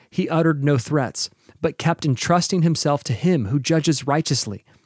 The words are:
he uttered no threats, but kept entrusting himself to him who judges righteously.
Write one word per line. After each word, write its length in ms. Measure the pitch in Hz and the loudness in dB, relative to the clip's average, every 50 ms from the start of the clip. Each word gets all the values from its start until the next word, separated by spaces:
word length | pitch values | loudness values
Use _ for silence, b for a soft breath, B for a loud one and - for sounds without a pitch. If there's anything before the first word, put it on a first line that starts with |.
| b b | b b
he 180 | - - 185 - | -4 -4 -2 0
uttered 340 | 160 165 165 165 156 143 139 | 0 2 2 2 2 2 2
no 140 | 147 143 127 | 2 2 2
threats, 540 | - - 147 147 131 101 - - - - b b b b b b | 0 0 0 0 0 -2 -4 -6 -8 -8 b b b b b b
but 180 | - 165 143 - | -4 -4 -4 -2
kept 260 | - 165 170 - - | -2 -2 -2 0 0
entrusting 560 | 151 127 - - - 170 175 170 - 190 185 | -2 -2 -2 0 2 2 2 2 0 0 2
himself 420 | 160 170 156 - - 151 147 143 - | 2 2 2 0 0 0 0 0 -2
to 80 | - 123 | -4 -4
him 320 | - - 180 185 147 107 | -2 0 0 2 2 0
who 140 | 95 131 147 | 0 -2 -2
judges 460 | 127 - 165 160 151 170 151 - 127 | 0 0 0 2 2 2 0 0 0
righteously. 580 | 139 139 156 160 - 143 - - 113 101 - - B B B B | 0 0 0 0 0 -2 -2 -2 -4 -8 -10 -14 B B B B